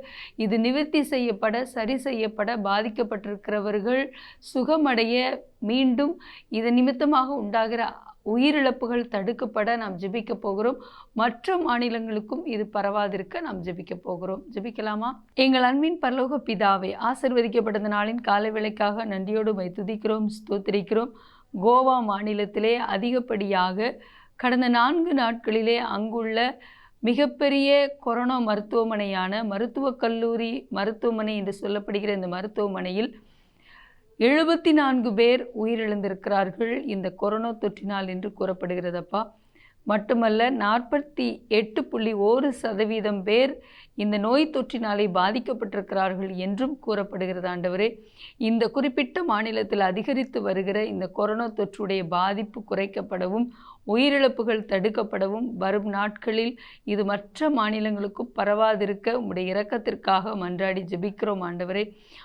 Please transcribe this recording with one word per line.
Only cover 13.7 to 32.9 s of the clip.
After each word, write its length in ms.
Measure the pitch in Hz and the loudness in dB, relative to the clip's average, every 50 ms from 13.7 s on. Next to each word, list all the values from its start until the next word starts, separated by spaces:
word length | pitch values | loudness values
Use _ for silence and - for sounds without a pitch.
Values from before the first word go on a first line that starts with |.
| 170 185 - - 185 175 - - | -8 -8 -8 -10 -10 -10 -8 -8
போகிறோம். 340 | 180 170 185 185 190 196 - - 226 | -8 -6 -6 -6 -6 -8 -8 -10 -10
ஜெபிக்கலாமா? 560 | 208 196 240 233 - 214 214 214 214 220 247 254 - - _ - - 262 | -8 -8 -8 -8 -6 -4 -4 -4 -4 -4 -6 -6 -8 -14 _ 2 4 4
எங்கள் 220 | 269 262 254 254 247 | 6 6 6 4 4
அன்பின் 300 | 262 277 311 320 339 339 - | 4 4 2 2 0 0 0
பரலோக 380 | 247 254 262 254 254 294 277 - - | 0 0 0 0 0 0 -2 -2 -2
பிதாவே, 420 | 220 185 214 196 196 190 190 185 202 - 226 233 | 0 2 4 4 4 4 0 -2 -4 -2 -2 -2
ஆசீர்வதிக்கப்பட்ட 800 | 262 262 - 262 254 240 233 220 214 233 220 220 208 214 208 208 208 | -2 0 0 2 2 2 2 2 2 0 0 2 0 -2 0 0 0
நாளின் 260 | 208 208 220 233 240 240 - | 0 0 -2 -2 -2 0 2
காலை 220 | 202 202 214 220 214 | 2 2 2 0 -2
வேளைக்காக 500 | 220 214 214 214 - 214 202 202 226 226 220 196 | -2 -2 -2 -2 0 0 0 0 -2 -4 -4 -4
நன்றியோடு 380 | 190 190 202 214 220 214 220 214 | -4 -2 -2 0 0 2 0 0
உம்மை 140 | 196 180 180 180 - | 0 -2 -6 -4 -6
துதிக்கிறோம், 500 | 196 185 226 214 214 214 214 220 220 208 214 | -4 -4 -4 -2 -2 0 0 0 0 -2 -4
ஸ்தோத்திரிக்கிறோம். 800 | 214 - - 202 202 196 - 190 208 180 - 220 226 240 247 - - - - - - _ _ - | -6 -6 -4 -4 -4 -2 0 0 0 0 2 0 0 0 -2 -6 -14 -20 -20 -20 -20 _ _ -6
கோவா 420 | 196 185 226 247 262 262 262 254 247 226 | 0 4 6 6 6 6 6 4 4 2
மாநிலத்திலே 640 | 208 196 196 208 214 208 208 208 208 208 208 214 220 233 240 233 - 196 | 0 -2 -2 -2 -2 -2 -2 -2 -2 -2 0 2 2 2 2 0 -2 -2
அதிகப்படியாக 960 | 190 226 240 254 254 240 247 220 202 208 196 196 180 180 185 185 202 220 247 - - - - - - - - _ - - | 0 0 0 0 0 0 -2 -2 -2 -2 0 2 2 2 2 0 0 -2 -2 -4 -6 -14 -20 -20 -20 -20 -20 _ -2 0
கடந்த 260 | 247 247 247 254 240 240 | 2 2 4 4 4 6
நான்கு 360 | 233 233 262 320 349 330 349 294 269 | 6 6 4 4 2 2 2 2 2
நாட்களிலே 580 | 240 226 233 233 - 220 214 226 220 226 233 233 240 226 196 | 2 2 0 -2 -2 0 0 2 4 2 2 2 0 -2 -2
அங்குள்ள 420 | 196 214 226 220 233 226 220 220 226 240 254 269 - - - - - - - _ - - 226 | -4 -4 -4 -4 -4 -2 -2 0 0 0 0 -2 -6 -14 -20 -20 -20 -20 -20 _ -4 0 2
மிகப்பெரிய 600 | 240 277 294 254 247 - 285 277 277 277 277 277 285 285 285 277 285 - - | 4 4 2 2 2 2 2 2 4 4 4 6 6 4 4 2 -2 -4 -4
கொரோனா 320 | 247 233 240 247 247 262 254 233 | -2 0 0 0 0 0 0 2
மருத்துவமனையான 960 | 214 208 208 208 - - 233 226 226 220 208 208 196 190 185 185 185 202 220 226 208 | 0 0 -2 -2 -2 0 0 0 0 0 -2 -2 -2 -2 -2 -2 -2 -2 -2 -2 -2
மருத்துவக் 500 | 196 202 233 240 240 285 277 262 247 254 247 | -2 -2 -2 -2 -2 -2 -2 -2 -2 0 0
கல்லூரி 480 | 226 226 226 233 233 233 220 233 226 240 - - - - 196 | 0 0 0 0 0 0 0 -2 -2 -4 -6 -8 -6 -4 -2
மருத்துவமனை 560 | 202 214 220 214 - 233 226 220 214 214 214 208 | -2 -2 -2 -2 -2 0 0 0 -2 -2 -2 -2
என்று 140 | 190 196 202 202 | -4 -4 -6 -4
சொல்லப்படுகிற 560 | - 202 202 208 202 - 202 202 208 208 202 190 | -4 -4 -4 -4 -4 -4 -4 -2 -2 -2 -2 -2
இந்த 120 | 185 180 175 | -2 -4 -6
மருத்துவமனையில் 760 | 180 190 208 208 - 208 202 190 185 180 180 | -6 -6 -6 -4 -2 -2 -2 -2 -4 -4 -4